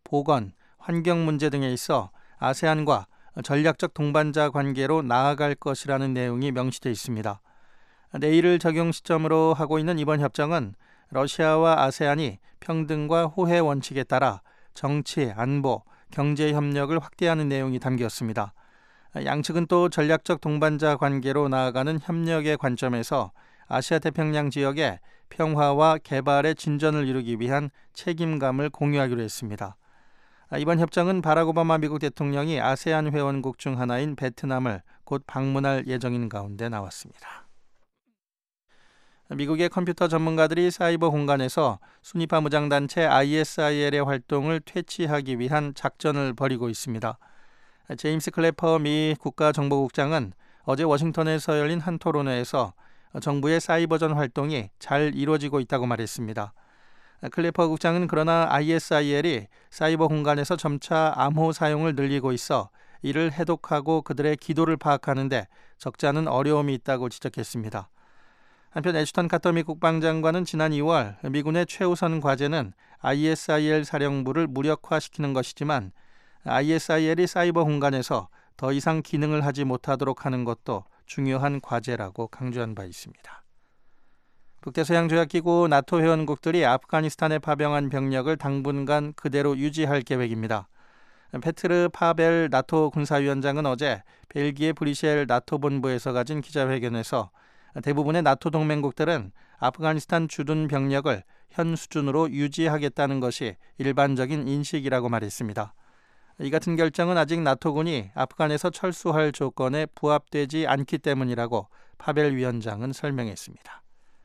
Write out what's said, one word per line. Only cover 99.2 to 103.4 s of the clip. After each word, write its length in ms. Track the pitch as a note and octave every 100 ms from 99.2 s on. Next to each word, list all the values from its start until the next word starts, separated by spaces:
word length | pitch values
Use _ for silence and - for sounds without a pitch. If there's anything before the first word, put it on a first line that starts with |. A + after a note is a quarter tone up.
| G2+ - - _
아프가니스탄 720 | B2 - D#3+ D#3 - E3+ D#3+
주둔 400 | - C#3+ D#3 D#3
병력을 520 | C#3 C3+ C#3 D3 G#2 - - -
현 260 | - E3 E3
수준으로 560 | - D#3+ C#3+ C#3+ D#3+
유지하겠다는 880 | C#3 C#3+ C#3+ D#3+ D3+ C#3+ C3 C#3 C3+
것이 380 | B2 -